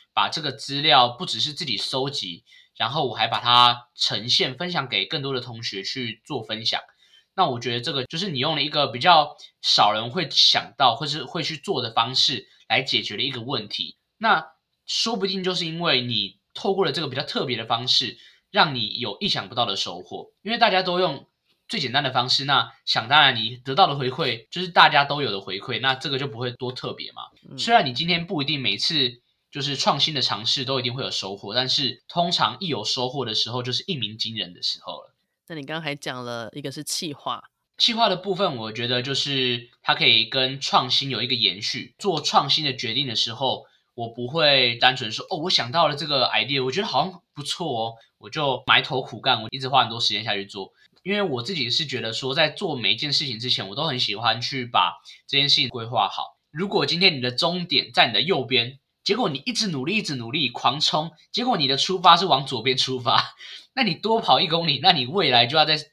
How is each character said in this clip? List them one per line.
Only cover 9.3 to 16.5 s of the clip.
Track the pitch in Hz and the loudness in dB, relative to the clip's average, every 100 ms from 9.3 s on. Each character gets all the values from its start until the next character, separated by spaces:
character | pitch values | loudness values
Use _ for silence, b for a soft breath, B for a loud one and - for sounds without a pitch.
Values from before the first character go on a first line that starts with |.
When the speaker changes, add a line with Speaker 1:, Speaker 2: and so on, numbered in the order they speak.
| B B _ | B B _
Speaker 1:
少 | - - 104 | 2 4 6
人 | 107 120 | 4 -2
会 | 170 147 | -4 0
想 | - - - - - | 4 4 4 0 2
到 | 131 113 | 2 2
或 | 147 | -2
是 | 151 | -6
会 | 127 170 | -6 -6
去 | 151 156 | -4 -6
做 | - 143 | -4 -4
的 | 113 | 0
方 | 117 120 | 0 2
式 | 131 - 117 b b - | 2 2 0 b b 0
来 | 120 | 0
解 | 135 117 | 2 -2
决 | 101 104 | -2 -4
了 | |
一 | 135 | -4
个 | 127 | -6
问 | 120 127 101 | -6 -6 -6
题。 | - - - _ - | -8 -10 -14 _ -2
那 | 220 170 - _ _ _ | 2 2 0 _ _ _
说 | - - 233 208 | -6 -4 -2 -2
不 | 196 | -2
定 | 190 | -2
就 | 180 | -2
是 | 175 | -2
因 | 165 165 | -4 -2
为 | 170 131 | 2 2
你 | 123 107 98 - _ | 0 -2 -4 -10 _